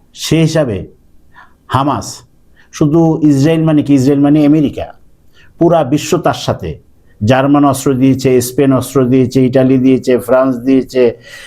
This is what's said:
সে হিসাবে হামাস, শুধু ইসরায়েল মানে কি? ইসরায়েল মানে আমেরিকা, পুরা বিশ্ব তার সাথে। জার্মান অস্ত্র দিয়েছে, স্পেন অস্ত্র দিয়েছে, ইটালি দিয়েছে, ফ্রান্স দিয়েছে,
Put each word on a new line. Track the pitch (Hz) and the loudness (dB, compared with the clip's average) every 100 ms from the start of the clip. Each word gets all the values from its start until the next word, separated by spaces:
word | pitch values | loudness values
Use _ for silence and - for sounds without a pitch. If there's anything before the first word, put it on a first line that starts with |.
| _ | _
সে | - - 156 | -12 -4 0
হিসাবে | 160 160 139 95 80 _ _ - _ - - _ - | 0 0 -2 -6 -10 _ _ -20 _ -20 -20 _ -6
হামাস, | 127 143 117 98 - - _ _ _ _ | -4 -2 -4 -6 -14 -20 _ _ _ _
শুধু | - 151 160 165 156 | -4 0 2 2 2
ইসরায়েল | 151 139 143 165 | 2 2 2 0
মানে | 160 151 | 0 0
কি? | 135 | 2
ইসরায়েল | 143 127 143 | 2 2 2
মানে | 143 151 143 | 2 2 2
আমেরিকা, | 156 139 - - - - _ _ _ - - | 2 0 -6 -12 -16 -20 _ _ _ -12 -2
পুরা | 170 170 | 2 2
বিশ্ব | 131 147 - 175 | 0 -4 -2 -4
তার | 156 | -2
সাথে। | 127 - - 85 - _ _ _ - | -4 -6 -6 -8 -12 _ _ _ -4
জার্মান | 104 127 139 143 143 | 0 2 2 2 2
অস্ত্র | 135 - | 0 -2
দিয়েছে, | 127 135 131 135 127 | 0 0 2 0 0
স্পেন | 123 - 139 | 0 0 0
অস্ত্র | 131 120 139 127 | 0 0 -2 2
দিয়েছে, | 131 123 135 131 | 2 0 0 0
ইটালি | 131 131 131 | 2 2 2
দিয়েছে, | 127 131 127 123 | 2 0 0 -2
ফ্রান্স | 104 127 131 120 | 0 0 0 -2
দিয়েছে, | 127 131 127 127 120 110 - - | 0 0 0 0 0 -2 -12 -20